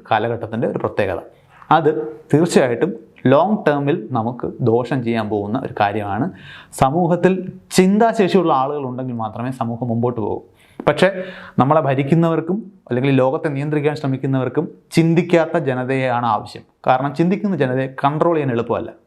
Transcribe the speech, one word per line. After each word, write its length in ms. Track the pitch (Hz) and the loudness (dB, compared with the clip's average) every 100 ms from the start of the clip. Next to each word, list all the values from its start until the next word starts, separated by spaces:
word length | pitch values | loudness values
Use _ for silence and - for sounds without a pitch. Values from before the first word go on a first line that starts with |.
| - | -2
കാലഘട്ടത്തിൻ്റെ 560 | 110 117 117 104 113 160 | 0 0 -4 -6 -4 -4
ഒരു 80 | 180 | -2
പ്രത്യേകത. 360 | 107 - 98 85 - - _ - - 156 | -4 -2 -2 -4 -10 -20 _ -20 0 2
അത് 140 | 151 156 - - - | 4 0 -4 -10 0
തീർച്ചയായിട്ടും 600 | 143 175 202 131 117 165 - - - 131 | 2 4 4 2 2 -2 -4 -14 -2 4
ലോങ് 260 | 139 180 214 - | 4 4 2 0
ടേമിൽ 300 | 143 143 180 214 127 | 0 0 -2 -2 -4
നമുക്ക് 280 | 113 127 - - 120 | -4 -6 -8 -2 0
ദോഷം 300 | 117 123 131 113 | 2 0 -4 -2
ചെയ്യാൻ 200 | 117 107 | -2 -2
പോകുന്ന 240 | 104 101 107 - | -4 -4 -4 -6
ഒരു 80 | - | -2
കാര്യമാണ്. 460 | 101 104 101 101 160 - - - - - | -2 -2 -4 -4 -4 -8 -18 -20 -18 0
സമൂഹത്തിൽ 520 | - 160 170 175 185 190 - - - - | 0 2 0 2 2 0 -6 -14 -2 2
ചിന്താശേഷിയുള്ള 760 | 185 208 226 220 180 190 165 139 | 4 4 2 2 2 4 4 2
ആളുകൾ 220 | 135 147 131 | 0 -4 -6
ഉണ്ടെങ്കിൽ 260 | 123 127 120 | -6 -8 -6
മാത്രമേ 260 | 110 110 123 135 | -6 -6 -8 -6
സമൂഹം 260 | 117 117 123 | -6 -4 -4
മുമ്പോട്ട് 280 | 113 123 120 | 0 0 -2
പോകൂ. 160 | 101 95 - _ _ - - | -4 -6 -10 _ _ -4 -2
പക്ഷേ 200 | 147 185 190 185 - - - | 2 2 2 -8 -14 -6 0
നമ്മളെ 220 | 131 156 139 | 2 2 2
ഭരിക്കുന്നവർക്കും 680 | 135 139 165 170 160 165 196 - - - | 0 2 2 2 0 -2 -6 -8 -18 -4
അല്ലെങ്കിൽ 260 | 123 139 131 | -2 2 2
ലോകത്തെ 280 | 131 151 160 139 | 2 0 -4 -4
നിയന്ത്രിക്കാൻ 380 | 147 151 143 147 | -4 -2 -2 -2
ശ്രമിക്കുന്നവർക്കും 640 | 139 131 139 135 127 151 175 - _ - | -4 -4 -2 -2 -2 -4 -4 -10 _ 2
ചിന്തിക്കാത്ത 600 | 165 165 175 170 160 - 139 | 4 2 2 2 2 -2 -2
ജനതയെയാണ് 600 | 127 127 135 131 120 120 107 | -4 -2 -2 -2 -2 0 -2
ആവശ്യം. 280 | 110 - - _ - | -4 -16 -20 _ 2
കാരണം 240 | 131 143 143 | 2 0 0
ചിന്തിക്കുന്ന 360 | 170 196 202 170 | 0 2 -2 0
ജനതയെ 280 | 131 127 135 135 | 0 0 -4 -2
കൺട്രോൾ 340 | 139 147 165 160 | -2 2 2 2
ചെയ്യാൻ 160 | 139 117 | 0 -2
എളുപ്പമല്ല. 340 | 117 101 - - | -2 -4 -4 -12